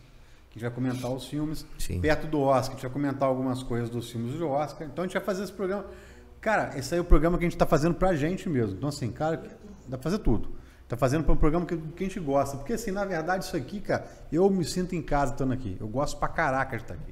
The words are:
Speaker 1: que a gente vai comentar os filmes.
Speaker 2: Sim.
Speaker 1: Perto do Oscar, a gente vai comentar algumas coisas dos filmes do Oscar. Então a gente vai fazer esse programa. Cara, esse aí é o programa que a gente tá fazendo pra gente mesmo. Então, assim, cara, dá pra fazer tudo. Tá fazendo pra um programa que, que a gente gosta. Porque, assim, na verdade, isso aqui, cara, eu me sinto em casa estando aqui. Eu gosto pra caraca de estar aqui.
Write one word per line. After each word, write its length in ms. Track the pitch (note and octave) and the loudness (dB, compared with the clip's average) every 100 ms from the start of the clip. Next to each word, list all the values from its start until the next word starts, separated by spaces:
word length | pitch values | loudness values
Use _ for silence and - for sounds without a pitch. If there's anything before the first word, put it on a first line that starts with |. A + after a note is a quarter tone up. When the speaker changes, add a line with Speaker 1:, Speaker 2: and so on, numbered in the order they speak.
| - - - - - | -20 -20 -20 -20 -20
Speaker 1:
que 80 | A#2 | -10
a 20 | |
gente 20 | |
vai 100 | A#2 | -8
comentar 400 | B2 C3 B2 B2+ | -4 -4 -2 -4
os 140 | C3+ - | -6 -6
filmes. 380 | D3 D3+ D3 - - | -4 -4 -4 -8 -4
Speaker 2:
Sim. 220 | - F2 | -2 2
Speaker 1:
Perto 260 | D3 D3+ D#3 | 2 2 2
do 140 | D#3 | 2
Oscar, 320 | C3+ C3 A#2+ | 4 4 2
a 20 | - | -4
gente 60 | |
vai 80 | B2+ | -6
comentar 360 | B2+ C#3+ C#3 C3+ | -2 -2 0 2
algumas 340 | C3 C3 B2+ | 2 0 -2
coisas 280 | - A#2 A#2 | -2 -2 -2
dos 200 | A#2 A2+ | -4 -6
filmes 240 | A#2 A#2 D3+ | -6 -4 -4
do 80 | E3 | -2
Oscar. 400 | C3+ D3+ - D#3 | 0 -2 -6 -10
Então 160 | B2+ | -6
a 40 | F3+ | -4
gente 60 | A3+ | -2
vai 80 | |
fazer 200 | A#3+ F#3+ | -2 -4
esse 80 | G3 | -4
programa. 340 | - F#3+ G3+ F#3+ - - - - - | -4 -4 -4 -6 -14 -18 -20 -20 -6
Cara, 380 | - G#3 B2 C3 | 0 0 0 -4
esse 140 | B2 | -2
aí 60 | F3 | -2
é 20 | |
o 40 | F3 | 6
programa 320 | - D#3+ F3 | 6 6 2
que 60 | |
a 60 | E3+ | 0
gente 80 | - | 2
tá 80 | E3 | 4
fazendo 280 | D#3+ D#3 D#3+ | 6 4 2
pra 200 | F#3 E3+ | 2 2
gente 320 | D3 F#3+ - | 0 -2 -2
mesmo. 300 | C#3 A2 F#2+ | 0 0 -2
Então, 100 | B2+ | -4
assim, 220 | - B2 | -4 -6
cara, 320 | - D#3 D#3+ - - - - - | -2 -2 -2 -6 -16 -18 -18 -10
dá 100 | B2+ | -6
pra 60 | D#3 | -2
fazer 100 | G#3+ | 0
tudo. 300 | - G#2 - - - - - | 4 4 2 -6 -12 -20 -10
Tá 80 | A#2+ | 0
fazendo 300 | C3 D3 E3 | 2 4 6
pra 80 | |
um 40 | D#3 | 8
programa 280 | D#3+ D#3+ E3 | 8 4 0
que, 100 | E3+ | -4
que 280 | D#3 - F#3+ | -6 -6 -6
a 20 | |
gente 120 | G3 | -4
gosta. 340 | D3+ C#3 C3 - | 0 2 2 -2
Porque, 160 | - | -4
assim, 180 | A#3 - | -4 -2
na 120 | F#3+ | -4
verdade, 400 | G3 F3 D#3+ F#3 | -2 -2 0 -2
isso 140 | - E3+ | -2 -6
aqui, 240 | A#2+ G3+ | -6 -8
cara, 260 | - B2+ - - - | -2 -2 -2 -14 -4
eu 180 | D3+ G3 | 4 4
me 140 | F#3+ | 4
sinto 320 | C#3+ F#3 F3+ F3 | 2 -2 -2 -4
em 60 | |
casa 320 | - C#3+ C#3 | 0 2 2
estando 180 | B2 C3+ | 0 0
aqui. 240 | B2+ G#2+ F#2 | 0 -4 -6
Eu 100 | A2 | -4
gosto 280 | A#2 C#3+ - | -2 -2 -2
pra 120 | D3+ | -2
caraca 480 | - D#3+ C3 C3 A2+ | 0 0 0 -2 -4
de 60 | |
estar 100 | - | -8
aqui. 180 | F#2 - | -10 -8